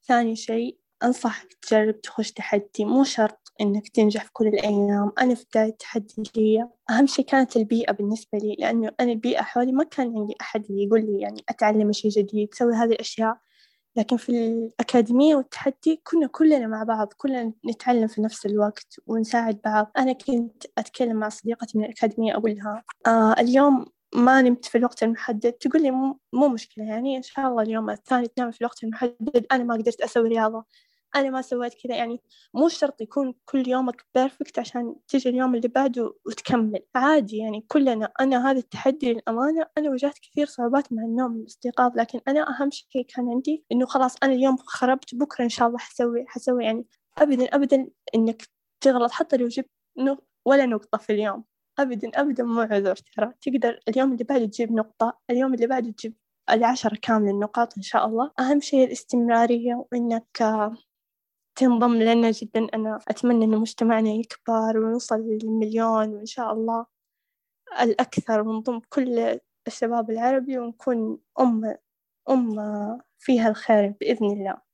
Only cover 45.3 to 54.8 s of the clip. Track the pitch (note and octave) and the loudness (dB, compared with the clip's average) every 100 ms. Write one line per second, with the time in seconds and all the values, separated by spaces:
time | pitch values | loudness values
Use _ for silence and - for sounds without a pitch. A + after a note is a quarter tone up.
45.3 | - A#3+ - A#3 A#3+ - - A#3+ A#3 C4 | -2 -4 2 0 0 -10 -4 -2 -2 -6
46.3 | A#3+ - B3 A3+ A3+ A#3+ _ _ - D4 | -6 -2 0 0 -4 -8 _ _ 0 2
47.3 | B3+ B3+ C#4 C#4 C4+ C4 _ - A3+ A3+ | 2 2 0 2 2 0 _ -4 0 0
48.3 | A3+ - _ _ _ C4+ B3 A#3 - D#4+ | -2 -14 _ _ _ 2 2 0 -2 -2
49.3 | C4 A#3+ B3+ - _ _ - C4+ C4+ _ | 0 0 -4 -10 _ _ -4 -2 -2 _
50.3 | _ A#3+ C#4 C4 G#3+ _ G#3+ - G#3 G#3+ | _ 2 4 4 -2 _ -6 -2 -2 -2
51.3 | G#3 - _ _ - C#4 A#3 A3+ - C#4+ | -6 -14 _ _ -4 -2 -2 -4 -2 -2
52.3 | B3+ A#3+ A#3 A3 G#3 G3 G3 _ - A#3+ | -2 -2 0 0 0 0 -4 _ -6 -6
53.3 | - - B3+ A#3 A3+ - A#3+ C4+ A#3+ A#3+ | -4 -4 0 0 -2 -4 0 0 0 -2
54.3 | C#4 A3 G#3 A3+ A3+ | 0 0 -4 -2 -2